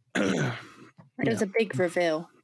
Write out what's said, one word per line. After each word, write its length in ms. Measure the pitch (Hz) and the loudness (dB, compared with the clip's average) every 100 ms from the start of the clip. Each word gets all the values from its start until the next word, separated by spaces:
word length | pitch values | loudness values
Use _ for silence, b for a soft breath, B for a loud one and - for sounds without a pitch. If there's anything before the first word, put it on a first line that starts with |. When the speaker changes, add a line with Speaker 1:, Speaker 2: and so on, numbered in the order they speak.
| _ | _
Speaker 1:
<clears throat> 400 | - 98 165 139 120 B B B - - - | 0 0 2 -2 -4 B B B -20 -20 -4
Speaker 2:
It 120 | 269 | -2
was 120 | 220 | 0
Speaker 1:
Yeah. 40 | 208 | 0
Speaker 2:
a 40 | 226 | 0
big 220 | 214 131 | 0 0
reveal. 500 | 180 175 170 156 170 _ | 0 2 2 0 -4 _